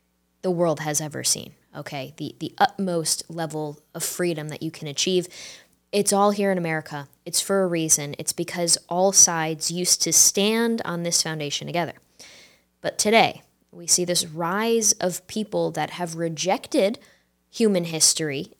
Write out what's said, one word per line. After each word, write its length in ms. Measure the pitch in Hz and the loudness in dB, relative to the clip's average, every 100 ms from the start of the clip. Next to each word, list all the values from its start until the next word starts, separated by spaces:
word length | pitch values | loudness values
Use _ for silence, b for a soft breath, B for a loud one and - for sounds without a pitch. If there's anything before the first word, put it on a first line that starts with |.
| _ _ _ _ | _ _ _ _
the 80 | 185 | -2
world 280 | 175 175 151 | 2 2 0
has 220 | 156 151 | -2 -4
ever 240 | 156 143 123 | -4 -6 -4
seen, 300 | - - - _ - | -4 -6 -18 _ -16
okay? 380 | 143 143 135 - | -12 -10 -10 -10
The, 200 | 147 - | -12 -8
the 140 | 165 - | -12 2
utmost 720 | 202 - 190 170 156 - - | 2 2 -2 -2 -2 -4 -6
level 520 | 170 160 151 151 147 _ | -8 -6 -4 -8 -10 _
of 100 | 170 | -8
freedom 440 | - - 180 156 151 | -8 -2 -2 -2 -6
that 140 | 147 | -8
you 80 | 160 | -8
can 160 | 160 156 | -8 -8
achieve. 400 | 139 180 180 175 B B B B _ _ | -4 0 0 0 B B B B _ _
It's 200 | 202 202 | 0 2
all 200 | 196 208 | 4 4
here 200 | 208 196 | 4 2
in 60 | 185 | 0
America. 500 | 170 156 151 147 139 _ - | 0 -4 -4 -10 -12 _ -4
It's 140 | - | -4
for 240 | - 196 | 0 2
a 40 | 185 | 2
reason. 480 | 170 160 151 147 - | 0 2 0 0 -6
It's 140 | 170 | -6
because 440 | - 170 180 175 - - | -4 -6 -2 0 0 0
all 240 | 175 190 | 2 4
sides 580 | 196 - 165 160 156 - | 6 6 4 -2 -4 -4
used 300 | 170 180 - | -2 0 0
to 100 | 165 | 2
stand 720 | 160 - - 202 226 233 226 | 4 4 4 2 2 0 0
on 200 | - 170 | -2 -4
this 180 | 170 165 | -2 -2
foundation 460 | 165 156 143 - 147 | -2 -4 -4 -6 -4
together. 260 | 165 156 - _ B B B B B B _ | -2 -4 -6 _ B B B B B B _
But 160 | 170 - | -8 -2
today, 460 | 208 220 156 - _ _ _ | 4 6 4 0 _ _ _
we 160 | 175 170 | -14 0
see 160 | - | 0
this 220 | 175 175 175 | 2 0 -2
rise 680 | 156 170 196 226 226 208 | -4 -2 0 0 2 2
of 320 | - 180 165 - | 2 0 -4 -6
people 440 | 214 208 175 165 | -6 -4 -2 -2
that 200 | 160 151 | -2 -6
have 260 | - 175 165 | -4 -8 -4
rejected 840 | 165 151 170 220 - 302 196 240 b b b _ _ | -4 0 2 0 2 2 2 0 b b b _ _
human 360 | - 226 190 170 | 2 4 4 0
history 640 | 160 - - 156 139 180 | 2 2 2 -2 -4 -8